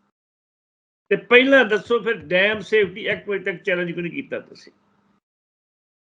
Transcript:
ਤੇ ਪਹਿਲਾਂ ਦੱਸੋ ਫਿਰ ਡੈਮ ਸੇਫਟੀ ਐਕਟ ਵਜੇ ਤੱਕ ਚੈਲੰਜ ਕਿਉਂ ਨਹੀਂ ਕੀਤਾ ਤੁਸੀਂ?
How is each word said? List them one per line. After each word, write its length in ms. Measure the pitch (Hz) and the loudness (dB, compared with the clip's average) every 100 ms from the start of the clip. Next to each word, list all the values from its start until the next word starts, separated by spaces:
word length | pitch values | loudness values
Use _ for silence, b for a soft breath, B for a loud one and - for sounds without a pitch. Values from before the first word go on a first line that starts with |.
| _ _ _ _ _ _ _ _ _ _ _ | _ _ _ _ _ _ _ _ _ _ _
ਤੇ 60 | 196 | -4
ਪਹਿਲਾਂ 500 | - 240 262 269 220 | 4 4 6 4 4
ਦੱਸੋ 340 | 208 - 233 | 0 0 -2
ਫਿਰ 140 | 208 | -2
ਡੈਮ 460 | 220 143 180 202 214 | -6 -2 0 2 -2
ਸੇਫਟੀ 460 | 185 220 196 190 190 | -2 0 0 -4 -6
ਐਕਟ 240 | 214 202 | -6 -4
ਵਜੇ 140 | 196 | -6
ਤੱਕ 200 | 190 175 | -6 -8
ਚੈਲੰਜ 280 | 190 180 180 | -4 -4 -4
ਕਿਉਂ 120 | 165 | -6
ਨਹੀਂ 100 | 170 | -8
ਕੀਤਾ 260 | 143 131 117 | -10 -10 -10
ਤੁਸੀਂ? 320 | - - - _ _ _ _ _ _ _ _ _ _ _ _ _ _ | -12 -20 -20 _ _ _ _ _ _ _ _ _ _ _ _ _ _